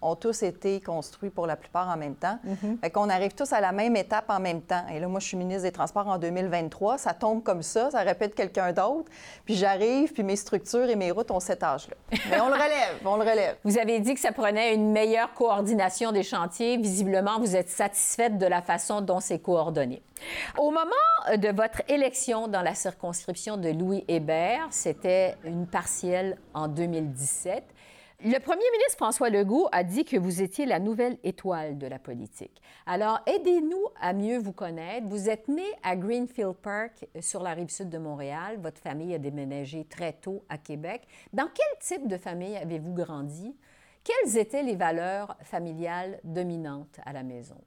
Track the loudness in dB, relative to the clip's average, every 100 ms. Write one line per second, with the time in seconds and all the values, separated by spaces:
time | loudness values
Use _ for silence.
0 | -2 -2 -2 0 -2 -2 -2 -2 -2 -6
1 | -6 -8 -8 -4 -4 -4 -4 -2 0 -2
2 | -4 -4 -4 -4 -6 -4 -4 -2 0 2
3 | 2 2 2 0 0 2 2 2 4 2
4 | 2 -2 0 0 0 -2 -2 -2 -2 -4
5 | -2 -4 -4 -4 -2 0 -2 -2 -2 0
6 | 0 0 0 0 0 0 -2 0 0 0
7 | -2 0 0 0 0 -2 0 0 2 2
8 | 2 2 0 0 -2 0 0 2 2 0
9 | -6 -14 -20 -20 -2 2 4 4 4 4
10 | 2 2 0 0 0 -2 0 0 2 2
11 | 2 0 0 -2 0 0 0 -2 -4 -16
12 | -6 -4 2 2 4 4 2 2 0 0
13 | 0 2 4 4 2 0 0 2 4 2
14 | 2 0 0 0 2 4 4 4 4 4
15 | 6 4 2 2 4 4 4 4 4 2
16 | 0 2 2 0 -2 0 0 2 2 2
17 | 4 4 4 2 2 2 2 0 0 2
18 | 0 2 2 4 4 2 2 -2 0 -2
19 | 0 0 0 -4 2 2 4 2 0 -2
20 | _ -16 -10 -8 -6 2 4 4 2 4
21 | 6 4 4 2 4 2 0 0 0 4
22 | 4 0 -2 0 0 0 0 0 -4 -4
23 | -6 -6 -6 -6 -4 -2 0 0 2 0
24 | 2 0 2 2 2 0 -2 -4 -2 -2
25 | 2 4 4 0 -6 -4 -2 -4 -2 -4
26 | 0 0 0 -4 -10 -6 -4 -2 -2 0
27 | -4 -4 -4 -4 -4 -6 -6 -20 -20 -20
28 | -20 _ 0 0 2 2 4 4 2 2
29 | 0 2 4 4 4 4 4 2 0 0
30 | 2 2 0 0 -2 0 0 2 0 0
31 | 0 0 -6 -4 -4 -4 -4 -6 -8 -10
32 | -10 -10 -12 -14 -18 _ -20 -18 -6 -2
33 | 0 0 0 0 4 4 2 0 -4 -2
34 | -2 0 0 -2 -4 -6 -8 -8 -8 -8
35 | -6 -2 -2 -2 -2 -4 -4 -6 -4 -2
36 | -2 -2 -4 -4 -4 -4 -8 -6 -6 _
37 | -18 -10 -8 -6 -4 -6 -6 -8 -8 -8
38 | -8 -8 -8 -8 -8 -8 -10 -12 -10 -8
39 | -6 -4 -6 -6 -8 -8 -8 -10 -12 -8
40 | -8 -8 -10 -10 -10 -14 -10 -10 -10 -12
41 | _ -20 -8 -2 -2 0 -2 -2 -6 -6
42 | -4 -4 -6 -8 -8 -8 -6 -6 -6 -6
43 | -6 -6 -10 -10 -14 -16 _ _ _ _
44 | -2 0 2 2 0 0 -2 0 0 0
45 | -2 -4 -6 -12 -8 -8 -6 -6 -6 -6
46 | -6 -10 -8 -4 -4 -4 -6 -10 -12 -16
47 | -14 -10 -10 -12 -16 -20